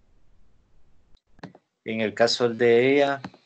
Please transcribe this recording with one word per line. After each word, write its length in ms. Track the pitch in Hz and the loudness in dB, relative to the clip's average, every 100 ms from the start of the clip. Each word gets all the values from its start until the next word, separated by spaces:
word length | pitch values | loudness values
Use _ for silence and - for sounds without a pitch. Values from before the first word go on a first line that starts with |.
| _ _ _ _ _ _ _ _ - _ _ - _ - - - _ _ | _ _ _ _ _ _ _ _ -20 _ _ -20 _ -20 -20 -20 _ _
en 180 | - 110 | -10 -6
el 120 | 107 | -6
caso 360 | 110 117 - 120 | 0 0 2 -2
de 440 | 113 120 117 131 | 0 2 4 4
ella, 280 | 143 139 139 - - | 2 0 -4 -12 -20